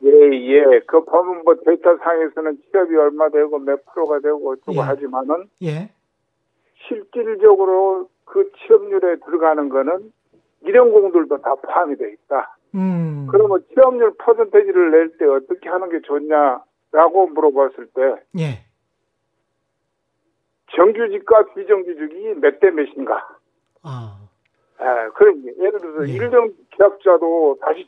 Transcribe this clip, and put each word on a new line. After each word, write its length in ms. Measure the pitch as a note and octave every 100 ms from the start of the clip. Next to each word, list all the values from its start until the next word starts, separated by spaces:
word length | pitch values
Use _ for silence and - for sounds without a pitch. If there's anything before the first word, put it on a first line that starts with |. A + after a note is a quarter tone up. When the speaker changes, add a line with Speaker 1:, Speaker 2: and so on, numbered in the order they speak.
Speaker 1:
예, 60 | C3+ D3 D3
예. 480 | C3 B2 C#3+ C#3+ B2 -
그 160 | D#3+ D#3+
보면 380 | E3 F3+ F3
뭐 120 | E3 E3
데이터상에서는 920 | - E3+ F3 E3+ E3+ E3+ D#3+ D#3+ D#3 C#3+ _
취업이 240 | F#3+ F3 D#3+
얼마 340 | D3 D3+ D#3
되고 300 | D3 D3+ D3
몇 260 | C#3 C#3 _
프로가 340 | - D#3 D3
되고 320 | D3 D3+ C#3+
어쩌고 220 | C3+ -
Speaker 2:
예. 60 | F3
Speaker 1:
하지만은 680 | C#3+ C#3 C#3 C3 C3 E3 F#3+ _
Speaker 2:
예. 260 | F3 D3+ G3+ _ _ _ _ _ _ _ _ _ -
Speaker 1:
실질적으로 1200 | A4+ G4 - A4+ G#4+ G#4+ G4 F#4+ F#4 G4 F#4+ F#4 _ _
그 260 | G4 G4 -
취업률에 600 | - A4 G3+ G3 F3+ E3+ -
들어가는 440 | E3 D#3+ D#3 C#3+
거는 420 | C3+ C3+ F#3 G#3+ _ _ _ _ _
일용공들도 760 | D3 - B3 - G3 E3+ D3 C#3+
다 140 | - C3+
포함이 400 | - C#3+ E3+ C#3
돼 140 | A2+
있다. 440 | G#2+ - C#3 - - _ G3
Speaker 2:
음. 520 | F#3+ F3+ D#3+ D3 C#3
Speaker 1:
그러면 340 | - G#4+ F#4+ -
취업률 400 | - C5 B3 A4 -
퍼센테이지를 720 | - A4 G#4 G#3 G3 F3+ E3+
낼 260 | D#3+ E3 D#3+
때 80 | D3+
어떻게 440 | C3+ C3+ - -
하는 200 | F3+ F#3
게 120 | E3
좋냐라고 1300 | - C#3+ D3 D3+ C#3+ B2 - _ _ D3+ E3 F3+ F3+
물어봤을 600 | D3+ D#3 C3+ C3+ - A#2
때 80 | - C3 A2+ _ F#3
Speaker 2:
예. 260 | D#3 A2 _ _ _ _ _ _ _ _ _ _ _ _ _ _ _ _ _ _ _ _ _ -
Speaker 1:
정규직과 800 | F#3+ G#3+ A3+ G3+ - G#3+ G3+
비정규직이 840 | - F#3+ G3+ F3+ D#3+ D3+ E3+ A3 F#3
몇 180 | C#3+ C#3
대 100 | G3
몇인가? 560 | D#3+ C#3 - C3 A2 - - _ _ _ _
Speaker 2:
아. 360 | D#3+ C3 A2 G2 G#2 _ _ _ _ -
Speaker 1:
예, 40 | B2+ B2 A2+ -
그럼 260 | G#3 D#3+ B2+ A#2+
예를 220 | F#3+ G#3
들어서 280 | F3 D#3 C#3+
Speaker 2:
예. 40 |
Speaker 1:
일정 400 | B2+ A#3+ B3 A3+ - _
계약자도 880 | - G3 G3 G3 E3+ E3 E3 D#3 C3+
다시 260 | - D#3